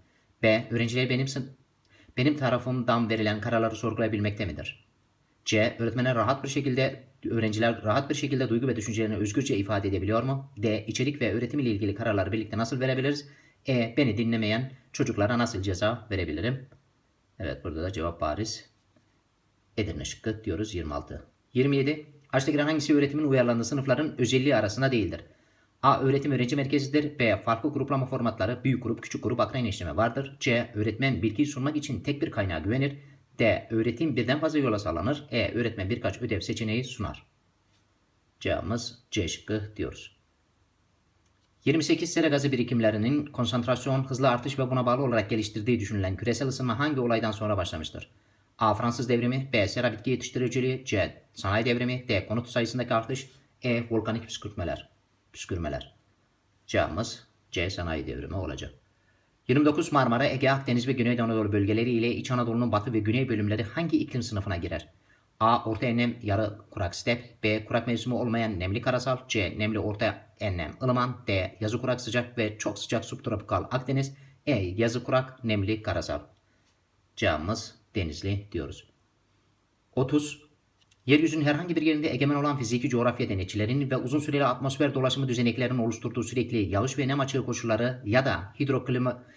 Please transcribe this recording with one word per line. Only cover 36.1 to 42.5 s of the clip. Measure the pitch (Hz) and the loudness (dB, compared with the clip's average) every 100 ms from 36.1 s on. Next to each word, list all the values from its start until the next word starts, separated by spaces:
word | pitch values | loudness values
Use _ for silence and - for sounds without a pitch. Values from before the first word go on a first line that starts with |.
| - | -4
ödev | 120 98 | -4 -2
seçeneği | - 107 110 117 | -2 -4 -2 -2
sunar. | 131 - - - - _ _ _ _ _ _ _ _ _ _ _ | -4 -6 -8 -8 -16 _ _ _ _ _ _ _ _ _ _ _
Cevabımız | - - 82 120 - - _ | -4 -2 -2 -4 -6 -12 _
C | 107 82 | -4 -2
şıkkı | - - 107 101 - | -6 -4 -4 -4 -6
diyoruz. | - - - _ _ _ _ _ _ _ _ _ _ _ _ _ _ _ - | -8 -8 -18 _ _ _ _ _ _ _ _ _ _ _ _ _ _ _ 2
Yirmi | 160 | 2
sekiz, | - - 170 | 4 2 2
sera | 170 156 | 2 4
gazı | 143 135 | 4 2